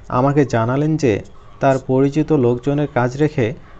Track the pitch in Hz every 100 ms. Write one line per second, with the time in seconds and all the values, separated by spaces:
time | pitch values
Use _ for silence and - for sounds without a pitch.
0 | - 123 135 143 127 117 113 135 151 156
1 | 131 98 - - - - 135 135 131 131
2 | 139 147 151 151 120 123 143 143 143 123
3 | 123 135 151 - 113 160 -